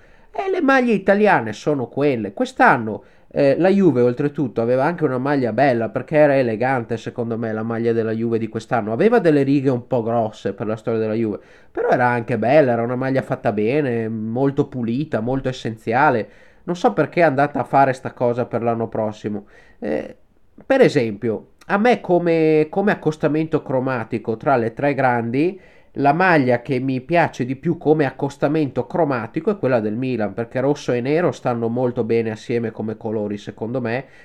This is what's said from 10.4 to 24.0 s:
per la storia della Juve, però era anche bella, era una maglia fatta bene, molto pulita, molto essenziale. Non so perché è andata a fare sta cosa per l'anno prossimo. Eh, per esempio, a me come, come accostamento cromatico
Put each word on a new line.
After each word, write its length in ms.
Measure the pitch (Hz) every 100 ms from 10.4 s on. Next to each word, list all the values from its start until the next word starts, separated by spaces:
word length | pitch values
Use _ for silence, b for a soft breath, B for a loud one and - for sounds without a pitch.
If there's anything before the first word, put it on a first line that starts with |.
| 104
per 160 | 98 107
la 80 | 110
storia 240 | - 113
della 140 | 110
Juve, 260 | 110 110 98 B B B
però 160 | - 480
era 180 | 147 123
anche 320 | 120 117 120
bella, 340 | 117 151 135
era 100 | 117
una 120 | 117
maglia 280 | 123 131 131
fatta 280 | 127 131 127
bene, 580 | 104 107 143 143 117 110
molto 600 | 113 110 117 139 143 139
pulita, 500 | 127 113 120 151 113
molto 300 | 113 135 131
essenziale. 800 | 127 120 110 - 117 151 120 101 b b b
Non 140 | - 175
so 160 | 254
perché 300 | 202 147 -
è 20 |
andata 340 | 165 135 143 -
a 60 |
fare 280 | 120 139 139
sta 200 | - 113
cosa 340 | - 123 120 117
per 160 | 120
l'anno 240 | 117 113 113
prossimo. 600 | 113 107 107 110 104 b b b b
Eh, 360 | 233 - - - _ _ _ -
per 160 | - 269
esempio, 760 | 196 143 113 101 120 104 - _ -
a 100 | 202
me 240 | 233 226
come, 680 | - 175 175 165 156 156 156
come 220 | - 202
accostamento 680 | 170 156 151 151 151 160 151
cromatico 720 | - 131 131 127